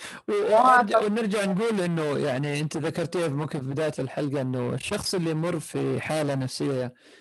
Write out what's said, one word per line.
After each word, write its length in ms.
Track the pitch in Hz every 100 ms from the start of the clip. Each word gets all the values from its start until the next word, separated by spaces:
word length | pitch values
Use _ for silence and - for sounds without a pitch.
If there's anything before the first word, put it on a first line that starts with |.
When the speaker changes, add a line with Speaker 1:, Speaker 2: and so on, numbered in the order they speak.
| - - -
Speaker 1:
و-، 40 |
Speaker 2:
آه، 460 | 208 190 220 254 247
Speaker 1:
وأرجع-، 220 | 208 226
Speaker 2:
طب- 60 | 214
Speaker 1:
ونرجع 400 | 214 220 208 196
نقول 360 | 185 226 214
إنه 360 | 175 165 151 139
يعني 420 | 143 127 147 143
أنت 180 | 151 160
ذكرتيها 500 | 156 170 170 180 165
في 60 |
ممكن 260 | 139 151 156
في 60 | 131
بداية 280 | 139 156 -
الحلقة 420 | 135 - 151 139
إنه 320 | 131 127 123
الشخص 420 | 127 - 208 - 190
اللي 160 | 165
يمر 280 | 156 170 170
في 420 | - 139 135 127
حالة 340 | - 156 143 135
نفسية، 580 | 127 - 147 131 123 - - -